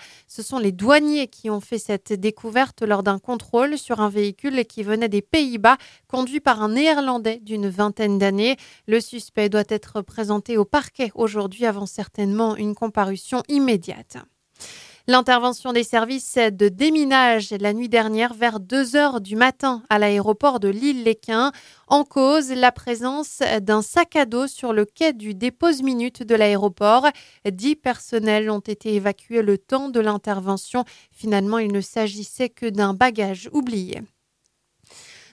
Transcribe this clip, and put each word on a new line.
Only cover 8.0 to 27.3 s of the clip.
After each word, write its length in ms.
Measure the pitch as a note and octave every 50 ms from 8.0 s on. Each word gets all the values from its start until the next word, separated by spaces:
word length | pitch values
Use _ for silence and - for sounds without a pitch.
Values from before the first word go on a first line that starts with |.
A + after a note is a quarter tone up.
| A3 G#3 G3+ G3
d'années. 400 | G3+ G3 G3 G3+ G#3+ B3 C4+ - - - - _ _ -
Le 120 | G#3+ A#3
suspect 500 | A3 - B3 A#3 - - _ A3 G#3 G#3
doit 120 | G3 G#3 G3+ -
être 320 | A3 G#3 - - - G#3+
présenté 560 | G3 - - - A3 G3+ G#3 G#3 G3+ - A#3 G#3+
au 80 | G3+
parquet 460 | - - D4 C4+ - - - C4 G#3+ -
aujourd'hui 540 | - A#3 G#3+ G3+ G#3+ G3+ G3 F#3+ A3 A#3+ A3+
avant 180 | G3+ G3+ G3+
certainement 720 | F#3+ - - G3 - - - G3+ G3 G3+ G#3+ A3+ A3 G#3+
une 180 | - G#3 G#3 G#3
comparution 680 | - A3+ A3 G#3+ A3 G3+ F#3+ G3 F#3+ - - B3+ B3 - -
immédiate. 720 | D4 C#4 C4+ B3+ A3+ F#3 E3 - - A3 - - - - - _ _ _ _ _ _ _ - - - - - - - _ _ -
L'intervention 680 | B3 B3+ A#3+ C4 B3 A#3+ A#3+ B3 A#3+ - - B3+ A#3+
des 100 | A#3+ A#3
services 540 | - - A3+ A3+ A3+ C4+ C4 - - - B3+
de 300 | A#3 A3 G3+ F#3 G#3 G#3
déminage 840 | F3+ F#3+ C#4 D#4 D#4 D#4 D4 C4+ C4+ C4 B3+ A#3+ A#3 A3 G3+ - G#3+ G3
la 140 | G3+ G#3 G#3
nuit 160 | A3+ B3 A#3
dernière 460 | A#3 A#3 A3 A3 G#3+ A3 A#3 A#3+ A#3
vers 240 | G#3+ A#3+ A#3 A3 G#3+
deux 360 | F#3+ F#3 B3 C4+ C4+ A#3 B3
heures 260 | D4 D4 C#4+ B3+ A#3
du 140 | G3 F#3+ G#3
matin 460 | A3 B3 C4 B3 - - C4+ B3+ A#3 A3 -
à 80 | G#3+ G#3
l'aéroport 640 | G#3 G#3 G3+ G3+ G3 G#3+ G#3+ G#3 - C#4+ C4 A#3
de 80 | G3 G3
Lille-Léquin. 840 | G3 G#3+ C4 C#4+ C#4 B3 A#3 A3+ A3 A3 - - A3 A3+ B3 C#4+ - - - - - _ _ _
En 160 | C#4 C#4+ C#4+
cause, 480 | - - C#4 C4 C4+ D4 D#4+ C#4+ C4
la 200 | C4 B3+ B3 B3
présence 720 | A#3+ A#3 - B3 A#3+ A3+ A#3+ B3+ C4+ D4 D4+ - - - C4+ - - G#3+
d'un 200 | F#3+ G#3 G#3+ G#3+
sac 340 | G#3 - - F4 E4+ E4+ -
à 100 | D#4 C#4
dos 200 | A3 A#3 B3 C4+
sur 260 | C4+ - - - A#3+
le 140 | A3 G#3+ G#3
quai 280 | G#3 _ - E4 D#4+ C4+
du 200 | A3 G#3 G#3+ G#3
dépose-minute 880 | F#3 A3+ B3 B3 _ E4+ E4+ D#4 C4 C4 C4+ B3+ A#3 A#3 B3 - -
de 140 | B3 G#3+ A#3
l'aéroport. 720 | A3 G#3+ G#3 G#3 G3 G3+ G3+ F3+ - G#3 G#3 A3+ B3+ C4+ D4 C#4 - - -